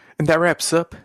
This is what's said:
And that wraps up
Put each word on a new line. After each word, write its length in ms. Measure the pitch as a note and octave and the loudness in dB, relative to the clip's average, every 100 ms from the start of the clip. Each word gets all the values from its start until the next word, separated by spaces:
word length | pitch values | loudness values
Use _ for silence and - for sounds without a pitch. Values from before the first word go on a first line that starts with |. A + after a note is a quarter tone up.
| _ - | _ -4
And 80 | D#3 | 0
that 140 | D#3+ | 2
wraps 320 | F3 D3+ - | 2 0 -2
up 240 | E3 E3+ - | -2 -2 -10